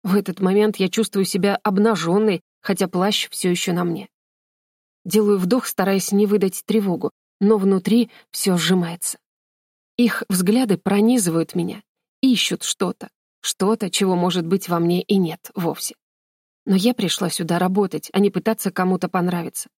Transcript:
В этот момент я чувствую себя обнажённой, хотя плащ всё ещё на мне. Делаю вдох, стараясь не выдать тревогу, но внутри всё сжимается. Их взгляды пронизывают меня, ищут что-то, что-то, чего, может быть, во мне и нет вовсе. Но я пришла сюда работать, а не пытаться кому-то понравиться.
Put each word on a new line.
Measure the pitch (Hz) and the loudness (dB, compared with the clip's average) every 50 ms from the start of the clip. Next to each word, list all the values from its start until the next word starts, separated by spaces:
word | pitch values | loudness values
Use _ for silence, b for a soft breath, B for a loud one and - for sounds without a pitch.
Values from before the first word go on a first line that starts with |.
В | - 190 190 | 0 2 0
этот | 208 196 - 175 - | 0 0 -2 -4 -2
момент | 190 185 190 208 214 214 208 | 0 2 2 4 2 2 0
я | - 190 180 | 0 -2 -2
чувствую | - - 220 - - 202 196 | 0 -2 -4 -2 -2 -2 -2
себя | - - 190 180 202 196 - | 0 0 0 0 0 0 0
обнажённой, | _ 214 190 196 208 226 214 165 160 165 175 208 220 214 185 160 _ _ _ _ | _ 0 2 2 4 2 2 0 0 0 2 2 2 2 0 -2 _ _ _ _
хотя | _ - 190 - 196 175 | _ -4 -2 -2 -2 -2
плащ | - 180 185 208 202 - - - | 0 -2 0 0 0 -2 -6 -6
всё | - - - 185 | -8 -4 -2 -2
ещё | 180 175 - 196 | -2 0 -2 -2
на | 175 175 175 | -2 -2 -2
мне. | 175 170 202 196 _ _ _ _ _ _ _ _ _ _ _ _ _ _ _ _ _ _ _ _ | -4 -4 -6 -10 _ _ _ _ _ _ _ _ _ _ _ _ _ _ _ _ _ _ _ _
Делаю | 180 175 214 214 208 208 190 | 0 0 2 4 4 2 2
вдох, | 180 180 233 254 - | 2 0 0 0 0
стараясь | - - - 185 196 196 196 - - | -4 -4 -2 0 2 0 0 0 0
не | 202 202 214 | 2 2 2
выдать | 196 208 208 196 190 - - - | 4 2 2 2 0 -2 -6 -6
тревогу, | - 208 220 202 196 175 165 - - _ _ _ _ _ _ | -2 0 0 0 0 -2 -2 -4 -8 _ _ _ _ _ _
но | 196 202 220 208 | 2 4 4 4
внутри | 190 196 196 185 185 - 214 240 233 B B B B B | 4 2 2 2 2 2 2 2 2 B B B B B
всё | - - - 196 180 | -10 -4 -2 0 0
сжимается. | 170 160 165 190 185 175 165 170 175 - - - - _ _ _ _ _ _ _ _ _ _ _ _ _ _ _ | 0 2 2 0 0 0 -2 -6 -8 -10 -10 -10 -12 _ _ _ _ _ _ _ _ _ _ _ _ _ _ _
Их | - 240 226 - - - _ | 0 0 0 0 -2 -4 _
взгляды | 190 180 185 185 214 247 262 208 190 | -2 0 2 2 2 2 2 2 0
пронизывают | 170 _ 190 196 202 214 226 254 247 196 175 160 165 160 - - | 0 _ 0 2 2 4 4 2 2 2 0 0 0 -2 -2 -4
меня, | 175 170 185 - 208 _ _ _ _ _ _ _ _ | -4 -4 -4 -8 -12 _ _ _ _ _ _ _ _
ищут | - 269 247 - - - - - | 2 2 2 2 0 -4 -4 -6
что-то, | - - - _ 190 180 - _ - - _ _ _ _ _ _ | -6 -8 -6 _ -4 -6 -6 _ -14 -20 _ _ _ _ _ _
что-то, | - - - _ 190 196 226 226 214 180 | -10 -10 -4 _ 0 0 0 0 -2 -4
чего, | - - 202 190 185 | -2 0 0 2 2
может | 175 175 180 175 180 165 | 2 2 0 0 -2 -2
быть, | 165 196 196 - - | 0 -2 -2 -2 -2
во | 175 170 | -2 0
мне | 170 170 175 180 | 2 2 0 0
и | - - 208 196 | 0 0 2 2
нет | 180 160 160 - _ - - | 2 0 -2 -10 _ -12 -8
вовсе. | 208 175 165 - - - - - _ _ _ _ _ _ _ _ _ _ _ _ _ _ | -6 -4 -4 -4 -6 -10 -12 -12 _ _ _ _ _ _ _ _ _ _ _ _ _ _
Но | - 190 | 0 0
я | 190 180 240 247 | 2 2 2 0
пришла | - 208 165 - - 196 170 | 0 -2 -4 -2 -2 -4 -4
сюда | - - 175 156 170 175 | -4 -6 -4 -2 0 0
работать, | 180 185 190 208 202 185 - - - - | 0 0 2 0 0 0 -4 -8 -10 -2
а | - 196 | 0 2
не | 202 202 | 2 2
пытаться | - 180 - 220 226 - - 196 | 0 0 -2 -2 -2 -2 -4 -4
кому-то | - - 185 185 185 180 - 180 | -2 -2 0 0 0 -2 -2 -4
понравиться. | - 180 175 180 175 175 165 - _ - - - _ | -2 -2 -2 0 -2 -4 -6 -8 _ -12 -14 -14 _